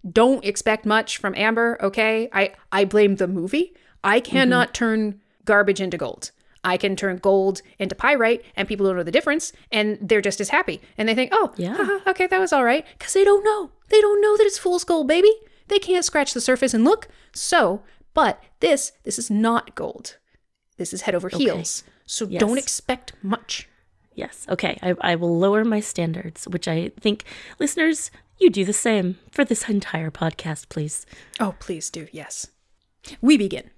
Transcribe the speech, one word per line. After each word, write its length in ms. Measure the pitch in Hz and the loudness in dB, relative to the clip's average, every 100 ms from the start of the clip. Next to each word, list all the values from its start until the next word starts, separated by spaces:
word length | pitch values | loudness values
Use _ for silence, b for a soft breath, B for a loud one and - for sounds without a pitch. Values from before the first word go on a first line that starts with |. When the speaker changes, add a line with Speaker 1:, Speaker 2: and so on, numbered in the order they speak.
| 185 | 0
Speaker 1:
Don't 340 | 220 233 269 | 2 4 2
expect 420 | - 202 - 214 214 | -2 -4 -2 -2 0
much 320 | 220 220 - | -2 -2 -6
from 180 | 202 190 | -6 -2
Amber, 420 | 214 226 233 233 | 0 2 0 0
okay? 460 | 196 196 220 220 226 | -2 0 0 0 -2
I, 200 | 196 196 - _ | -2 -2 -4 _
I 120 | 196 | 0
blame 320 | 196 208 208 196 | 2 4 4 4
the 100 | 180 | -2
movie. 460 | 185 180 294 359 b b b | -2 -2 -2 -2 b b b
I 160 | 190 220 | 2 2
cannot 500 | - 269 254 247 247 | 2 2 4 2 0
Speaker 2:
Mm-hmm. 40 | |
Speaker 1:
turn 480 | - 233 220 214 202 _ _ - | 0 0 0 -2 -8 _ _ 2
garbage 340 | 208 202 190 | 4 4 0
into 180 | 190 165 | -4 -6
gold. 340 | 127 - - _ _ _ 180 | -8 -10 -16 _ _ _ -4
I 100 | 185 | -2
can 220 | 202 190 | -2 -2
turn 200 | 196 185 | -4 0
gold 440 | 196 196 190 190 b b | 2 4 2 -2 b b
into 160 | 190 - | -8 0
pyrite, 480 | 254 285 226 233 B - | 2 2 2 0 B -8
and 100 | 196 | -6
people 180 | 208 196 | -2 0
don't 100 | 180 | 0
know 60 | |
the 80 | 165 | 0
difference, 420 | 277 302 302 - b b | 0 0 -4 -6 b b
and 260 | 220 214 208 | -2 -2 -4
they're 180 | 202 220 | 0 0
just 220 | 202 196 | 0 -4
as 80 | 196 | -2
happy. 320 | 294 370 156 b - | 0 -2 -8 b -4
And 100 | 220 | -2
they 80 | 220 | 0
think, 140 | 254 | 0
"Oh, 200 | 427 359 - | 0 0 -4
Speaker 2:
Yeah. 220 | 175 302 | -6 -2
Speaker 1:
haha, 320 | 403 403 381 | -2 -2 -2
okay, 180 | 370 370 | -2 0
that 120 | 381 | 0
was 120 | 370 | 2
all 140 | 285 240 | 2 2
right," 200 | 277 - - | 0 -2 -16
'cause 140 | - | -2
they 100 | 381 | 4
don't 200 | 392 403 415 | 6 6 4
know. 260 | 427 339 _ _ | -2 -6 _ _
They 120 | 427 | 6
don't 180 | 415 415 | 6 4
know 140 | 415 427 | 4 4
that 100 | 415 | 4
it's 120 | - | 2
fool's 260 | 370 359 | -2 -2
gold, 240 | - 330 277 | 0 0 2
baby. 240 | 330 403 440 b b - | 6 6 4 b b -2
They 100 | 403 | -2
can't 240 | 370 359 | 2 0
scratch 300 | 330 302 277 | 2 0 0
the 80 | 254 | -2
surface 320 | 247 254 269 | 0 2 2
and 100 | 226 | 4
look. 240 | 247 440 - b b | 4 4 -2 b b
So, 500 | - - 349 330 202 b b _ | -10 0 2 2 0 b b _
but 280 | - 240 - b _ | 0 0 0 b _
this, 320 | 349 277 - _ | 2 2 -2 _
this 140 | - - | -10 -8
is 120 | 240 | -2
not 440 | 208 226 226 - - | 0 2 0 -4 -10
gold. 420 | - - - - _ _ _ _ _ _ | -10 -10 -18 -20 _ _ _ _ _ _
This 160 | 180 | -10
is 80 | - | -6
head 120 | - 175 | -4 -4
over 120 | 185 | -4
Speaker 2:
Okay. 100 | 247 | -2
Speaker 1:
heels. 460 | 254 175 165 - - b - | 0 -2 -6 -8 -12 b -12
So 200 | - 208 | -8 -6
Speaker 2:
Yes. 120 | 180 | -2
Speaker 1:
don't 160 | 214 254 | 0 0
expect 560 | - - - 254 - - | -4 -8 -6 -8 -8 -12
much. 480 | 196 202 - - - _ _ _ _ - | -6 -6 -6 -12 -12 _ _ _ _ -14
Speaker 2:
Yes. 280 | - - - | -14 -14 -8
Okay. 280 | 180 180 - | -6 -6 -4
I, 140 | 180 175 | -4 -2
I 160 | - 170 | -2 0
will 220 | 170 170 | 0 2
lower 260 | 196 208 | 2 2
my 160 | 226 214 | 0 -2
standards, 680 | 208 - 165 160 165 - - | -4 -4 -4 -4 -10 -14 -8
which 180 | 175 - | -8 -4
I 220 | 165 170 - | -4 -6 -4
think, 240 | 214 208 - B B - | -4 -4 -10 B B -6
listeners, 520 | 285 - 320 311 - b _ _ | -4 0 0 0 -6 b _ _
you 100 | 370 | 4
do 160 | 202 190 | 4 -2
the 80 | |
same 440 | 202 240 214 180 185 _ | 0 0 0 0 -6 _
for 140 | - 277 | -2 0
this 240 | 226 - | 0 0
entire 420 | 202 - 160 160 | -2 -2 -6 -6
podcast, 560 | - 165 - 160 151 - | -4 -4 -4 -8 -10 -10
please. 360 | 160 151 - - B B - | -8 -6 -8 -12 B B -6
Speaker 1:
Oh, 160 | 214 - | -6 -6
please 300 | - 170 - | -12 -10 -10
do. 180 | 170 147 | -12 -16
Yes. 360 | 151 143 - - _ _ _ _ _ B B | -16 -14 -14 -14 _ _ _ _ _ B B
We 160 | 240 302 | 4 4
begin. 320 | 196 - - | 4 -4 -12